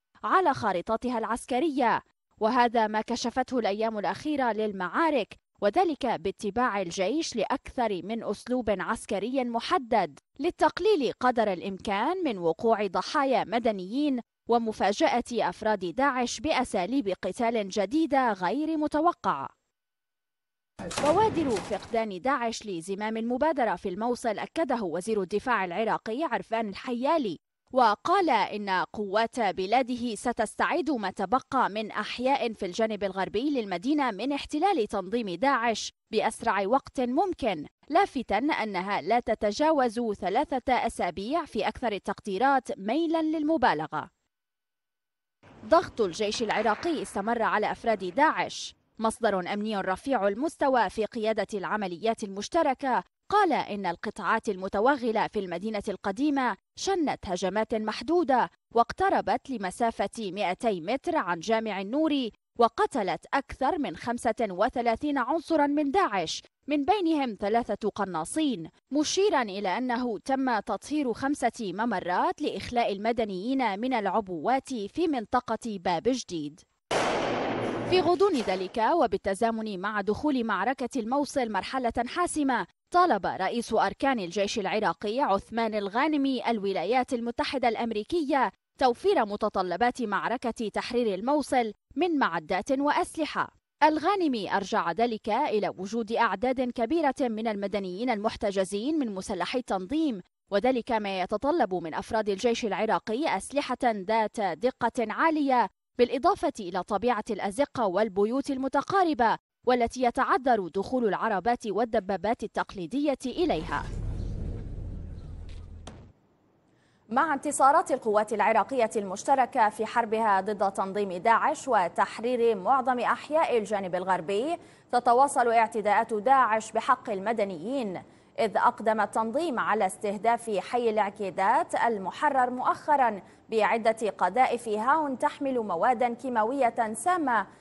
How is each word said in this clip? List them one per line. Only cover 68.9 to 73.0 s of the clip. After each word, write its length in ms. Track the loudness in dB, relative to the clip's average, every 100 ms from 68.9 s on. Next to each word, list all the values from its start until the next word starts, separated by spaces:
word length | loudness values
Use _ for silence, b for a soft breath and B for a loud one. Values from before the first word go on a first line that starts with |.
مشيرا 520 | -2 0 2 2 2
إلى 360 | 0 -2 -2 0
أنه 400 | 0 -2 -2 -4
تم 400 | -2 0 2 0
تطهير 540 | -2 -6 -2 -2 0
خمسة 400 | -2 -2 0 0 -2
ممرات 800 | -6 -2 -2 -2 0 0 0 0
لإخلاء 500 | -4 -4 -4 -2 0
المدنيين 880 | 0